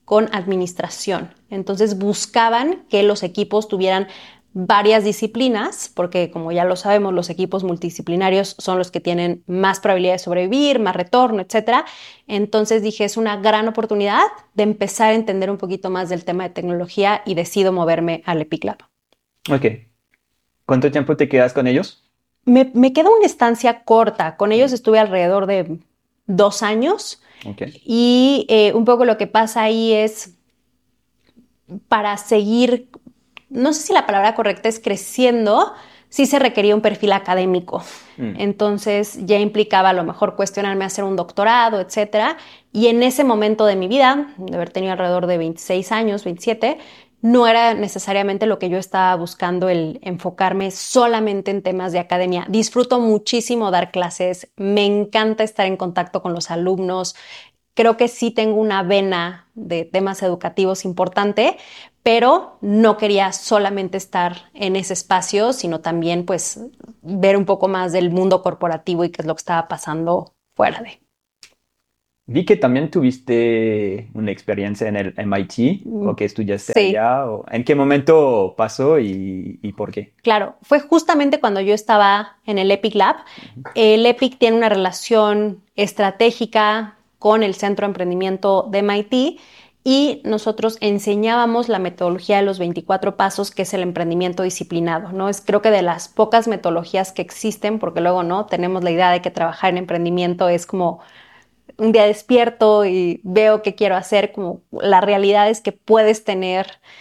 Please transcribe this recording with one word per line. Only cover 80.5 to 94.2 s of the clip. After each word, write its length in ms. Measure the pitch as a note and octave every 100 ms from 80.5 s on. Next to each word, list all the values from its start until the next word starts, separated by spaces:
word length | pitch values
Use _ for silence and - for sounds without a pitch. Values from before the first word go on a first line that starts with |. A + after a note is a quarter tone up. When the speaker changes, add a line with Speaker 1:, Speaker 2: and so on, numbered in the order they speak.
| -
Speaker 1:
fue 180 | - C#4+
justamente 580 | C#4+ E4 D#4+ D#4 C#4+ D4
cuando 220 | A#3 G3
yo 120 | G3
estaba 640 | G#3+ A3+ G#3+ G3 G3+ G#3 _
en 140 | - G3
el 120 | F#3+
Epic 240 | G3 G#3+ G#3
Lab. 200 | F#3+ - - - - -
Speaker 2:
Ujú. 120 | - A#3
Speaker 1:
El 280 | A3 G#3+ A#3+
Epic 320 | A#3 C4 -
tiene 180 | A#3 A3+
una 120 | A3+
relación 920 | G3 F#3 F3 - A3+ G#3 G#3 G#3+ F#3 _ -
estratégica 1200 | G3+ - G3 F#3+ A#3 A#3 A3 A3 G#3 G#3+ G#3+ - _ _
con 240 | G#3+ A3
el 100 | G3+
Centro 320 | F#3+ G3+ G3+ G#3
de 40 |
Emprendimiento 760 | F3+ F3+ F3+ F#3+ F#3+ G3+ F#3+ A3
de 60 | G3+
M 200 | G3+ G#3
I 40 |
T 320 | G#3 B3+ C#4+ - - - _ _
y 360 | C4 C4+ C#4+ -
nosotros 540 | - G#3+ A3+ G#3+ A3 A3
enseñábamos 880 | G#3+ G3+ G#3 G3+ A3 A#3 A#3 A#3 A#3
la 100 | G3
metodología 600 | F3+ F3+ F3 F3+ - G3+
de 40 |
los 160 | G3 F#3
veinticuatro 580 | F3 E3+ - F#3+ G3+ F#3+
pasos, 360 | G3 G3 G3+
que 100 | -
es 100 | F#3
el 100 | G3
emprendimiento 600 | F3+ F3 E3+ F3